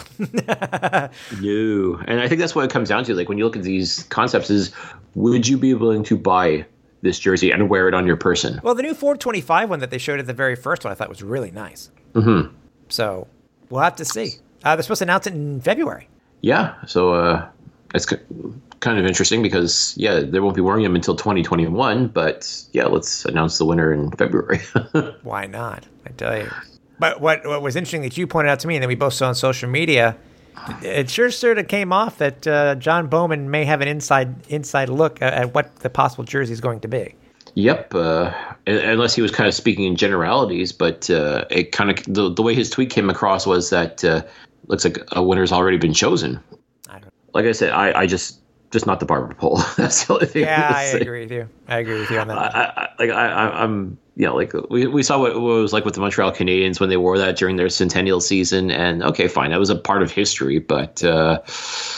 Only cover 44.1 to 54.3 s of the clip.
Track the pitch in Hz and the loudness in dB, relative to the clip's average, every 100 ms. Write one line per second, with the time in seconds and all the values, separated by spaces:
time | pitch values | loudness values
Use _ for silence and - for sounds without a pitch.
44.1 | 80 - - - _ - 101 - 80 - | 0 -2 -14 -20 _ -4 -2 0 -2 -4
45.1 | 90 90 95 90 90 92 90 82 78 113 | 0 2 2 2 2 2 2 2 2 2
46.1 | 175 64 64 - - _ _ - 95 101 | 0 -2 -6 -12 -20 _ _ -20 -20 -20
47.1 | _ _ - 113 113 98 65 101 - 95 | _ _ 0 2 2 2 2 2 4 2
48.1 | 90 - - _ _ _ 113 - 92 - | 0 -4 -14 _ _ _ -2 0 -2 0
49.1 | 73 60 - 82 87 - - - - - | -2 -2 -2 0 2 0 -2 0 0 0
50.1 | - - 160 156 156 151 143 139 135 - | 0 0 0 0 2 2 2 0 -2 -2
51.1 | 120 113 120 113 - - 117 113 110 107 | -6 -8 -8 -8 -14 -6 -4 -2 -4 -2
52.1 | 113 107 107 107 113 - - - - 117 | -4 -2 -2 -2 0 -2 -2 -8 -2 0
53.1 | 113 117 90 107 80 110 104 95 - _ | 2 0 2 0 0 -2 -2 -6 -10 _
54.1 | - 87 | -2 0